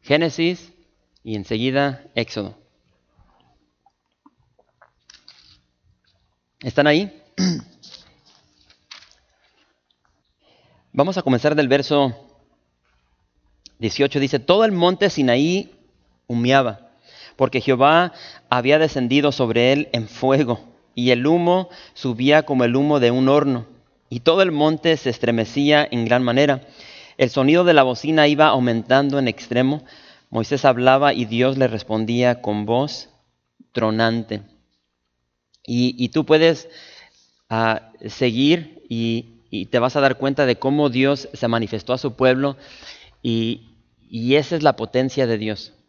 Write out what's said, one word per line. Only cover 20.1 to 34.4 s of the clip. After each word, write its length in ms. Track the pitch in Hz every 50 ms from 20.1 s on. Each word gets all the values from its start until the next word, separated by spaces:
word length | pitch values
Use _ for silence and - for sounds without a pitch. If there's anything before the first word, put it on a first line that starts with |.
| - - 131 131 135 139 147 120 117 - - - _ _ _ _ _
y 160 | 123 120 127
el 160 | 123 120 127
humo 420 | 151 165 175 170 170 180 185 180 180 - - - - _
subía 500 | - - 131 117 110 127 139 147 156 151
como 200 | - 143 127 123
el 120 | 120 120
humo 240 | 135 143 151 151 143
de 120 | 123 117
un 180 | 120 131 131 135
horno, 380 | 139 147 147 139 127 117 110 - - _ _ _ _ _ _ _
y 120 | 120 120
todo 200 | 120 165 165 190
el 100 | 190 185
monte 460 | 156 147 151 156 156 147 - 165 160
se 140 | 143 - 131
estremecía 760 | 113 - - 117 117 113 110 104 - 143 143 147 151 147 147 -
en 140 | - 120 117
gran 180 | 113 123 123 127
manera. 440 | 123 120 131 147 143 135 127 - - - - - - - - - - _
El 120 | - 131 120
sonido 340 | - 139 131 139 160 175 180
de 120 | 175 160
la 80 | 147 131
bocina 440 | 127 123 - - 147 160 156 151
iba 200 | 147 147 139 156
aumentando 720 | 151 117 135 123 123 113 113 107 - 127 139 143 139 139 139
en 80 | 131
extremo. 580 | 120 110 - - - 117 123 127 131 147 151 - - - - - - - _ _ _
Moisés 340 | - 113 110 - 143 131 -
hablaba 480 | 139 123 120 127 131 131 135 143 143 -
y 120 | - 120
Dios 340 | 107 113 117 123 131 135 135
le 80 | 131
respondía 760 | 123 110 104 - - 110 110 110 110 120 120 123 123 120 123
con 240 | - 104 104 104 104
voz 440 | 107 117 123 139 147 - - - _ _ _ _ _ _ _ _ _ _ _ - _
tronante". 720 | _ 123 117 110 110 113 113 113 113 117 107 107 107 104